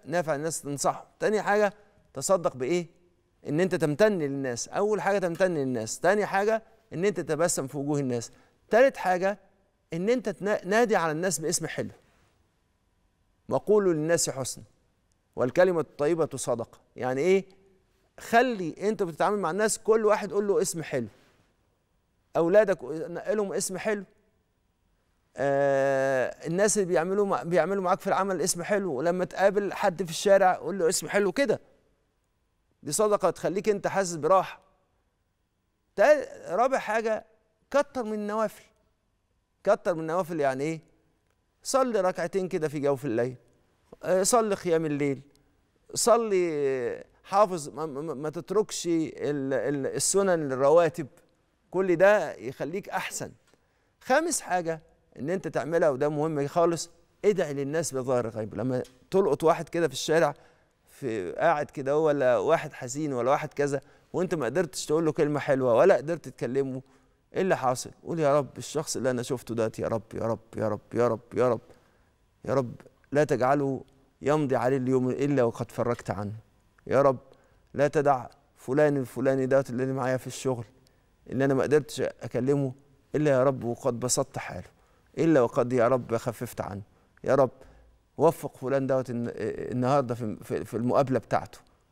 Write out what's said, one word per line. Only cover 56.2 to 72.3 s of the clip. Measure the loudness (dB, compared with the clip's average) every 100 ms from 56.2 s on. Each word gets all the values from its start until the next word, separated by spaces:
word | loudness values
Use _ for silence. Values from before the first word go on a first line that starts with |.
| -2 -2 -2
خالص، | 2 2 0 -8 _ _ _ 0
ادعي | 0 -2
للناس | -4 -4 -4 -2
بظاهر | -4 0 0 0
الغيب. | -6 -8 -4
لما | -2 -2 -6 _ _
تلقط | 0 2 4
واحد | 2 2 -2
كده | -2 -2
في |
الشارع، | -2 0 2 2 -2 _ _ _ _ _
في، | -10 -6 -4 -6
قاعد | 0 0 0 -4
كده، | -6 -2 2
ولا | 2 2 2 2
واحد | 2 0 0
حزين | -12 -10 -6 -4
ولا | -2 0
واحد | 0 -2
كذا، | -2 -2 -2 -6 _ _
وأنت | -4 -2 -2
ما | -2
قدرتش | -2 -2 -6 0
تقول | 2 2
له |
كلمة | 0 0 0
حلوة | 0 2 4
ولا | 6 6 4
قدرت | 0 -8 -8
تكلمه، | -8 -4 -2 -4 -6 -12 _ _ _ _
إيه | -4
اللي | 0 0
حاصل؟ | 0 -2 -6 -14
قول: | -8 -2
يا | 2 2
رب، | 0 -10
الشخص | -8 -8 -6 -4
اللي | -2
أنا | -2
شفته | -4 -6 -4 -2
ده، | -2 -2
يا | -4
رب، | -4 -6
يا | -6
رب، | -4 -4 _ -4
يا | -4
رب، | -4 -4
يا | 0 0
رب، | 0 -6
يا | 0 0
رب، | 0 -6 -20 _ _ _ _ _